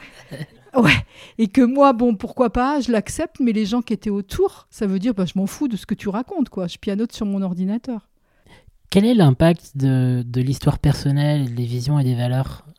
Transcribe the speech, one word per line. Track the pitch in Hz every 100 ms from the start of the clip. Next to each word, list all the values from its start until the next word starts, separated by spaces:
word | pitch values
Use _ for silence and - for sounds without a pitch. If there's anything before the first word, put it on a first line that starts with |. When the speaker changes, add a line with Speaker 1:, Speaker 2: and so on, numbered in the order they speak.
| - - -
Speaker 1:
<laughs> | 143 151 _ _ 262
Speaker 2:
Ouais. | 190 - - - - -
Et | 220
que | -
moi, | 240 269 277
bon, | 226 247
pourquoi | 208 233 - 240
pas, | 247 254 294
je | 240
l'accepte, | 220 - - 330 -
mais | 240
les | 214
gens | 202 240
qui | -
étaient | 208 214
autour, | 202 196 - 381 - _
ça | - 208
veut | 190
dire, | 226
bah, | 196
je | 180
m'en | 190 190
fous | - 294
de | 208
ce | -
que |
tu | 208 202
racontes, | 202 254 370 254
quoi. | - 175
Je | -
pianote | 220 196 240
sur | -
mon | 208 196
ordinateur. | 190 180 185 226 269 220 - _ _ _ _ - _ _ _
Speaker 1:
Quel | 190 220
est |
l'impact | 240 151 127 165 170 - 139
de, | 135 131 127 123 120
de | 123
l'histoire | 127 135 147 -
personnelle, | 147 - 143 143 147 147 127
des | 120
visions | 120 123 123 147
et |
des | 127
valeurs, | 120 123 131 131 - -